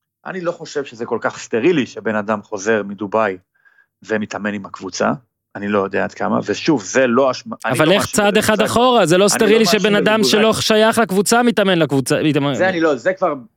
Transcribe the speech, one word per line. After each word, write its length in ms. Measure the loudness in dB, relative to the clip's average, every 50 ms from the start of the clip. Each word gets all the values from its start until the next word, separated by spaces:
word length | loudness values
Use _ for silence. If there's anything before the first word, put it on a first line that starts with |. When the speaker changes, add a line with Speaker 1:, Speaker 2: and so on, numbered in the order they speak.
| _ _ _ _ _
Speaker 1:
אני 140 | -12 -10 -6
לא 120 | -6 -6 -8
חושב 320 | -8 -12 -10 -8 -8 -8
שזה 220 | -8 -10 -12 -8
כל 120 | -6 -6 -4
כך 180 | -4 -6 -6 -8
סטרילי 480 | -10 -6 -4 0 0 2 2 2 -2
שבן 280 | -4 -6 -8 -6 -4 -4
אדם 280 | -4 -2 -2 -4 -4 -4
חוזר 400 | -8 -10 -6 -2 0 0 0 0
מדובאי 540 | -4 -8 -8 -8 -4 -2 0 0 0 -4 -6 -12 _ _ _ _ _ _ _ _ _ _ _ -8
ומתאמן 520 | -6 -4 -4 -4 -6 -8 -8 -6 -6 -6
עם 120 | -6 -10
הקבוצה, 460 | -12 -14 -14 -14 -12 -6 -4 -2 -2 -2 -4 -8 _ _ _ _ _ _
אני 120 | -10 -6 -2
לא 100 | 0 0
יודע 260 | 0 0 -2 -4 -4
עד 80 | -4 -6
כמה, 240 | -6 -4 -2 -2 -2 -2
ושוב, 380 | -2 -6 -4 0 0 0 0 -2
זה 240 | -2 0 0 2
לא 240 | 2 2 2 2 2
אשמה, 260 | 0 -4 -8 -14 -14 -10 -6
אני 80 | -4 -2 0
Speaker 2:
אבל 80 | 2
Speaker 1:
לא 60 | 2 2
Speaker 2:
איך 80 | 2
Speaker 1:
מאשים 160 | 0 -2 -2
Speaker 2:
צעד 200 | 0 0 2 2
Speaker 1:
את 80 | 2 2
Speaker 2:
אחד 80 | 2 0
Speaker 1:
בוזגלו. 140 | 0 0
Speaker 2:
אחורה? 400 | 0 2 2 2 4 4 4 4
זה 120 | 4 4 4
לא 60 | 4
Speaker 1:
אני 0 |
לא 40 | 2
Speaker 2:
סטרילי 300 | 2 2 4 4 4 4 4
Speaker 1:
מאשים 160 | 4 2 2
Speaker 2:
שבן 160 | 2 2 2
Speaker 1:
את 40 | 2 2
Speaker 2:
אדם 180 | 2 2 2
Speaker 1:
בוזגלו. 340 | 2 2 2 2 2 2 2
Speaker 2:
שלא 80 | 0 0
שייך 360 | 2 4 4 4 4 4 2
לקבוצה 440 | 0 0 0 0 0 2 2 2 4
מתאמן, 360 | 2 2 2 2 2 2 2
לקבוצה, 440 | 2 2 0 0 0 0 0 0 2
מתאמן. 300 | 0 0 0 0 -2 0
Speaker 1:
זה 140 | 0 0 0
אני 120 | 0 0
לא, 140 | 0 0 0
זה 160 | 0 -2 -4 -2
כבר, 220 | -2 -2 -4 -4 -6 -10 -16 _